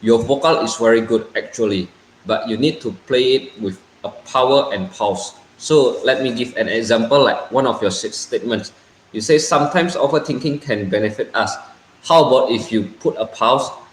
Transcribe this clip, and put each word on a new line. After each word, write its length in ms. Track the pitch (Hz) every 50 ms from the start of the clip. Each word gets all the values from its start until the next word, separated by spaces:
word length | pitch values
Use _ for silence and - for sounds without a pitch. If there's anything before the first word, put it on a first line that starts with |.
Your 220 | - 110 113 113
vocal 380 | 113 - 139 135 - 160 165 135
is 160 | 113 113 -
very 240 | - 117 113 113 113
good, 260 | 113 110 117 110 110 - -
actually, 520 | 107 101 - - - 117 107 101 95 90 85 _ _ _ _ _ _ _
but 220 | 92 107 101 - 117
you 80 | 113
need 240 | 107 127 151 151 -
to 100 | - 120 98 - _
play 280 | _ 135 127 127 131 131
it 260 | 131 131 - - -
with 200 | 110 98 92 - - _ _ _ _
a 40 | -
power 600 | - - - - - 131 127 131 135 139 139 - -
and 160 | 104 92 -
pulse. 440 | - - 113 104 98 92 - - - - - _ _ _
So 420 | - - 156 156 135 123 - - -
let 180 | 135 131 131
me 120 | 131 131 120
give 220 | 113 123 120 -
an 120 | - 110 -
example, 540 | 101 113 117 104 117 113 113 113 135 143
like 280 | 139 120 92 - - -
one 140 | - 127 135
of 140 | 131 117 -
your 100 | 110 101
six 260 | 92 - - 110 -
statements. 560 | - - - - 113 92 113 120 101 98 - - _ _ _ _ _ _ _
You 80 | _ 110
say, 180 | 107 - 156 151
Sometimes 560 | 151 - - 147 143 143 - 185 165 180 180
overthinking 680 | - 120 139 143 151 147 - 151 - - 160 139 143
can 260 | - 139 123 104 104 95
benefit 420 | 92 104 107 107 107 - 110 - -
us. 200 | - 110 104 - - - - - _ _ _ _ _ _
How 200 | - 165 165 156
about 240 | 135 127 127 - -
if 220 | 117 113 104 -
you 120 | 117 110 101 95 - -
put 180 | - 170 -
a 100 | - 110
pause? 440 | 110 - - 113 113 123 139 135 - - - - -